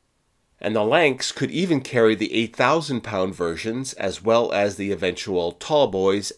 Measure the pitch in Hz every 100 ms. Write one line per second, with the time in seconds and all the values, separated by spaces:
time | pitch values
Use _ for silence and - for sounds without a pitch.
0 | _ _ _ _ _ _ - 107 107 156
1 | 151 123 - - 139 156 185 147 131 127
2 | 113 107 107 113 113 - 127 165 143 123
3 | 113 101 95 92 85 82 113 120 131 -
4 | 98 87 101 117 120 101 104 98 98 92
5 | 90 90 - 90 85 - - 151 123 95
6 | 95 101 98